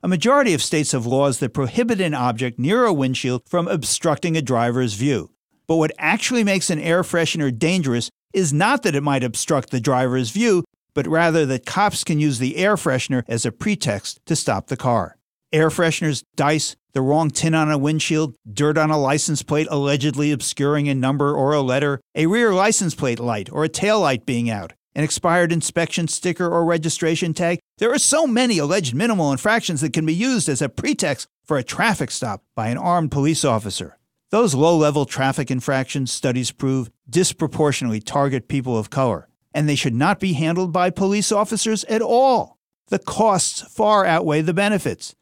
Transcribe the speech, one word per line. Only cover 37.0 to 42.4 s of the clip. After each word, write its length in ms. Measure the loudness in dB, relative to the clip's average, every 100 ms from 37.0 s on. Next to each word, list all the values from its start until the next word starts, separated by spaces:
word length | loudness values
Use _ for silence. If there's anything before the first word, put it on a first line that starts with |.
| -4
disproportionately 920 | 0 0 0 -4 2 0 2 -2 -4
target 480 | -2 0 0 0 -4
people 300 | -4 -2 -2
of 120 | -2
color, 380 | 0 0 -2 -8 _ _
and 120 | -2 0
they 100 | 0
should 180 | 0
not 260 | 0 0 0
be 120 | 0
handled 380 | 0 0 0 0
by 160 | 0 0
police 420 | 0 0 2 2
officers 520 | 0 0 -2 -2 -2
at 160 | -2 -2
all. 580 | 2 4 4 2